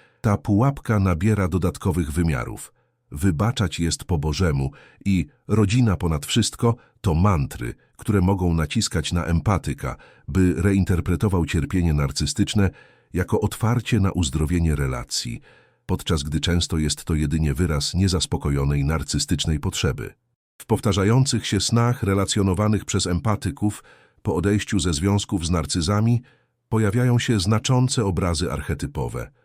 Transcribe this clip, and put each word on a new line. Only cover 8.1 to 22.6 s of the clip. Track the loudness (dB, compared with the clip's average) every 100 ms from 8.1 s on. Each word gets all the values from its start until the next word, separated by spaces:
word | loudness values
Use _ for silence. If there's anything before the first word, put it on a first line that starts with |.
| 2
mogą | 2 2 2
naciskać | 0 0 -2 -2 -2 -2
na | -2
empatyka, | 0 0 2 0 -2 -6 -8 -10 -16 _ -4
by | 2 2 4
reinterpretował | 2 2 2 0 0 0 2 0 0
cierpienie | 0 0 0 2
narcystyczne | 2 0 -2 -2 -2 0 2 0 -2 -18 _ _
jako | -4 -2 0
otwarcie | 0 -2 -2 0 0 2
na | 2
uzdrowienie | 0 -2 0 0 0 0 0
relacji, | -2 -4 -6 -8 -8 -10 -14 -20 _ _ -6
podczas | -4 -2 -2
gdy | -2 -2
często | 0 0 0 -2
jest | -2 -4
to | -2
jedynie | -2 0 0 0
wyraz | 0 0 0 -2
niezaspokojonej | 0 2 0 -2 -2 0 0 0 0
narcystycznej | 0 -2 -2 -4 -2 -2 0 -2
potrzeby. | -2 -2 -2 -2 -8 -14 _ _ _ -10
W | -2
powtarzających | 0 0 2 4 4 2 0 -2
się | -2
snach | 0 2 2 0
relacjonowanych | 0 0 0 2 2 2